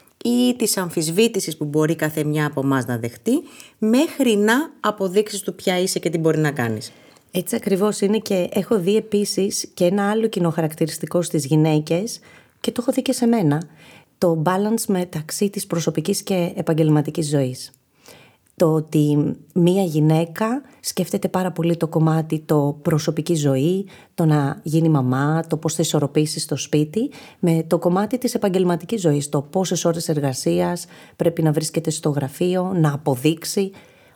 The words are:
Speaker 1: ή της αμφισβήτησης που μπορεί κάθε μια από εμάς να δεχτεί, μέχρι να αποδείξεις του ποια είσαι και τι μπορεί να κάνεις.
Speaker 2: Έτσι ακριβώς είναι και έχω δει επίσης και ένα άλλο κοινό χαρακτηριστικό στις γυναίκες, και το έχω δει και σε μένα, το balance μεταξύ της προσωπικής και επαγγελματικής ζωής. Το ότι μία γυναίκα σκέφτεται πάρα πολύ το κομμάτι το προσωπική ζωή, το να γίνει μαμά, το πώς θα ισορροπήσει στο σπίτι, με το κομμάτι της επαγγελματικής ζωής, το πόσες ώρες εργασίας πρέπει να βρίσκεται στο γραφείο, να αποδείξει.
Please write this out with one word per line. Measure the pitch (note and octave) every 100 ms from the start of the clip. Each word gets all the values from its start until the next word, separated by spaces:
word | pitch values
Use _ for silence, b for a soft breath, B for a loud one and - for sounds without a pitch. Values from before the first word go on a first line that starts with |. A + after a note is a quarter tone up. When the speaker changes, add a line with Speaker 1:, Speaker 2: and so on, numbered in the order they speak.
| b _
Speaker 1:
ή | A#3 A#3+ B3 A#3+
της | G#3+ -
αμφισβήτησης | F3 E3+ D#3+ E3+ A3+ G#3 - D#3
που |
μπορεί | D3+ D3+ D#3 D#3+
κάθε | D#3 D#3
μια | D3+ D3+ D3
από | D3
εμάς | C3+ C3+ A#2+
να | A#2+
δεχτεί, | A#2 - - C#4+ B B B B
μέχρι | A3 B3 E4 - B3 G#3
να | G#3 B3 D#4+ -
αποδείξεις | G#3+ G#3 F#3+ F#3+ G#3+ G3+
του | -
ποια | F3+ - F3+
είσαι | F#3 F3+
και | F3
τι | E3
μπορεί | D#3+ D#3
να | D3+
κάνεις. | D3 A#2 A2 - B B B _
Speaker 2:
Έτσι | F3+ - A#3
ακριβώς | G3+ F#3+ G#3 G3+
είναι | G3 G#3+
και | G#3+ F#3+ F3
έχω | G#3 F3 A3
δει | E3+ G#3+
επίσης | G#3+ G#3 G3+ - G3 - -
και | -
ένα | F3 G3+ G3+
άλλο | G#3+ A3
κοινό | G3 E3+
χαρακτηριστικό | D#3+ D#3 D#3+ D#3+ - - F3+
στις | E3+ D#3+ C3+
γυναίκες, | D#3 D#3 D3+ D3+ E3 A3+ - B B B _
και | -
το | A#3
έχω | A#3+
δει | C4
και | B3+
σε | B3 A#3
μένα, | A#3 D#3+ D3 D#3 B B B B _
το | F3+ D#3+ D#3
balance | F#3 G#3 A3+ -
μεταξύ | F#3+ F3+ D#3+ D#3 - G3+
της | G3+ -
προσωπικής | E3+ D#3+ D#3 D#3 G3+
και | - F#3+ E3+
επαγγελματικής | - E3 D#3+ D#3 D3+ C#3+ D#3+ D3+
ζωής. | D3 B2+ B2+ - _ _ B B B B B _ -
Το | E3
ότι | D#3 D#3 D#3 D3 D3 D3 - -
μία | F#3+ F3 F#3+
γυναίκα | F#3 D#3 D#3 D#3 E3 - A3 C4 B B
σκέφτεται | - - F3 G3+ F#3+
πάρα | F#3 F#3
πολύ | E3 E3 E3
το | D#3+
κομμάτι | D#3+ D#3+ D#3+ D#3 D#3 D#3
το | D3+ C#3+ C#3+
προσωπική | - D#3 E3+ D#3 D3+
ζωή, | E3 C#3+ C3+ D3+ F#3+ G3 B B
το | -
να | E3 D3+ C#3 -
γίνει | - D#3+ E3
μαμά, | D3+ B2+ B2+ D3 D#3+ D#3+
το | D#3
πώς | D#3+
θα | -
ισορροπήσει | D#3+ D3+ C#3 D#3 D#3 D#3+
στο | - C#3+
σπίτι, | - D3+ D3+ G#3 C#4 B B B
με | F3 E3 E3
το | E3+
κομμάτι | F3 F3+ G#3 B3
της | A#3+
επαγγελματικής | - G3+ F#3 F3+ F3 E3+ A3+
ζωής, | E3+ C#3+ C#3+
το | D3
πόσες | C#3+ F#3 F#3 E3+
ώρες | E3+ E3 E3
εργασίας | D3 C#3 C3 E3+ F3 F3 F3 - B B -
πρέπει | E3+ E3
να | D#3+
βρίσκεται | D3 D#3 E3 D#3+
στο | D#3 D#3
γραφείο, | C#3+ C3 - F3+ F#3 F3+
να | F#3+ D3+
αποδείξει. | C#3+ D3 B2 D3 E3 - - G3 B B B B